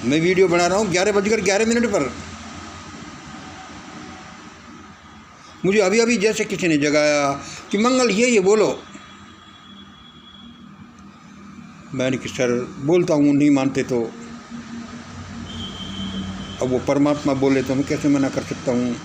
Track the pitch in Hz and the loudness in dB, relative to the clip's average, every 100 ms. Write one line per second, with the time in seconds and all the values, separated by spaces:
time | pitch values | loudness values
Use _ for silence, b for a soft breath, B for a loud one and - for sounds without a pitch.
0 | 107 151 165 185 190 170 175 190 214 175 | 2 2 4 4 6 4 4 2 2 2
1 | 196 202 196 220 190 202 226 233 240 202 | 2 2 2 0 2 2 2 2 2 0
2 | 285 - - - - - - - - - | -2 -6 -14 -14 -16 -16 -16 -16 -16 -16
3 | - - - - - 740 762 - - - | -16 -16 -16 -16 -16 -16 -16 -16 -16 -16
4 | - - 740 - - - - - - - | -16 -16 -18 -18 -20 -20 -20 -20 -20 -20
5 | - - - - - - 175 208 185 220 | -20 -20 -20 -20 -20 -4 2 4 4 4
6 | 233 233 208 214 214 185 180 151 147 147 | 4 4 2 0 -4 -2 2 2 4 4
7 | 151 147 143 139 B B B 202 233 254 | 4 2 0 -2 B B B 0 2 4
8 | 240 196 247 226 185 214 170 - - - | 2 4 4 4 4 4 2 0 -10 -18
9 | - - - - - - - - - - | -20 -20 -20 -20 -20 -20 -20 -20 -20 -20
10 | - - - - - - - - - - | -20 -20 -20 -20 -20 -20 -20 -20 -20 -20
11 | - - - - - - - - - 131 | -20 -20 -20 -20 -20 -18 -20 -20 -12 -2
12 | 127 127 - - 123 120 123 - 135 180 | 0 -2 -6 -2 0 0 -2 -6 2 2
13 | 170 156 143 143 147 139 135 139 127 123 | 4 4 4 6 6 4 2 0 0 0
14 | 113 - - - - - - 233 233 - | -2 -6 -16 -16 -14 -14 -12 -14 -14 -16
15 | - - - 233 - 226 202 190 190 196 | -14 -14 -14 -12 -12 -10 -10 -10 -10 -8
16 | 190 - - - - - 131 127 - 143 | -6 -6 -8 -8 -10 -6 -2 0 0 2
17 | 147 147 147 135 139 135 127 135 135 147 | 2 2 0 2 2 2 2 -2 -2 0
18 | 151 143 135 - - 127 - 123 123 120 | 2 2 2 -2 -6 -6 -2 0 0 -4